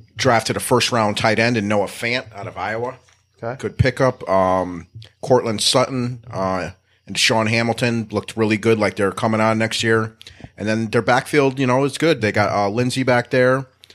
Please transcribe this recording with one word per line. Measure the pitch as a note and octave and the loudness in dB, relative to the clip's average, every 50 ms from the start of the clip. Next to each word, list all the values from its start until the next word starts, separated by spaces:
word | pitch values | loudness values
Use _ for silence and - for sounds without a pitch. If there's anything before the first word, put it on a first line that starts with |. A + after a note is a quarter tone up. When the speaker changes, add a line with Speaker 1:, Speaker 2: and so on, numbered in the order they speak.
| - _ - | -20 _ -8
Speaker 1:
drafted | - - C3 A#2 A2+ - - G#2+ G2+ | -2 2 2 2 2 2 0 -4 -4
a | |
first-round | - - B2+ A#2+ A2+ - B2+ A#2 A2 G#2 G#2 | -2 0 2 2 2 2 0 0 0 0 0
tight | - - A2+ G#2+ G#2+ | 0 0 2 2 2
end | A2+ A#2+ B2 | 2 2 0
in | A2+ G2+ G2+ | 0 -2 0
Noah | G#2+ G#2 F#2+ | 0 0 -2
Fant | F2+ - - A#2+ A#2 A#2+ B2+ - - - | -2 -4 -6 -6 -4 -4 -4 -6 -8 -14
out | G2 G2 | -14 -14
of | F2+ E2+ F#2 | -12 -10 -8
Iowa. | F2+ G2+ A2 A2+ A#2+ B2 B2+ - _ _ _ _ _ _ _ - - | -8 -6 -6 -6 -8 -8 -10 -12 _ _ _ _ _ _ _ -12 -10
Speaker 2:
Okay. | A#2 B2+ C3+ | -10 -10 -8
Speaker 1:
Good | - G#2 - - | -8 -6 -2 0
pickup. | - C3 B2 - C3+ C3 B2+ - - - | 0 0 0 0 0 0 0 -2 -4 0
Um, | F#2+ F#2+ F#2+ F#2 F#2 F#2 F2+ F2+ F2 E2+ E2 - - A2 - - _ _ - | 2 2 4 2 2 0 -2 -4 -6 -12 -14 -16 -18 -20 -20 -20 _ _ 0
Cortland | - C3 B2 F#2+ A#2 G#2+ G#2 - | 2 2 2 2 0 -2 -2 0
Sutton, | - - C3 B2+ - C3+ B2+ A#2+ B2 B2+ A#2 - A#2+ | 0 2 2 0 0 -2 -4 -6 -6 -8 -10 -14 -12
uh, | A#2+ - F#2+ F#2+ F#2 F#2 F2 D#2+ - _ _ _ _ _ _ | -8 -4 -4 -2 -2 -4 -4 -8 -12 _ _ _ _ _ _
and | - G2 | -10 -4
Deshaun | - - - B2 A2+ A2 G#2+ | 0 2 2 2 2 2 2
Hamilton | A2+ A#2 A#2 A#2 A2+ - C3 A#2+ A#2 A#2 A2+ - G#2+ | 2 0 0 0 -2 -2 -2 -2 -2 -2 -4 -4 -6
looked | G#2 - - - | -6 -6 -6 -2
really | A2 A2 G#2 A2 | -2 0 2 0
good, | G#2 G2+ A2+ - G#2+ | 2 2 2 2 2
like | G#2 G2 - | 2 -2 0
they're | - G2+ G2 | 0 -2 -2
coming | F#2 - - A2+ A2 A2 | -2 -2 -2 0 0 2
on | A2 A2 A2 A2 | 2 2 2 0
next | A2+ A2 - - - | 0 -2 -2 -2 0
year. | A2+ A2+ A2 A2 A2+ - - - - - - - - _ | 2 2 2 0 -2 -8 -16 -20 -20 -20 -20 -20 -20 _
And | - G2 G#2+ | -8 -4 -4
then | A2 A2+ A2+ G#2+ | -2 -2 -2 -2
their | A2 A#2+ A2+ | -2 0 2
backfield, | - B2 C3 - - - D3 C#3 C3+ B2+ C3+ | 4 2 2 2 0 2 2 2 2 2 0
you | C3+ | 0
know, | B2+ B2 C3 C#3 | 2 2 2 0
is | C#3 - - | 0 -2 0
good. | D3+ E3 D#3+ B2 | 2 2 2 2
They | G#2+ G#2 | 0 0
got, | G2 G#2+ G#2 G2 - | 2 2 2 2 2
uh, | G2+ G2+ G2+ | 0 0 0
Lindsey | G2+ A#2+ B2 B2+ - C3 B2+ | 0 -2 -2 -2 -2 -2 0
back | B2+ B2 A#2+ A#2+ - | 2 2 2 2 2
there | - C3 B2+ B2+ C3 C3+ C3 - _ _ _ - - | 2 2 4 4 2 0 -2 -8 _ _ _ -20 -20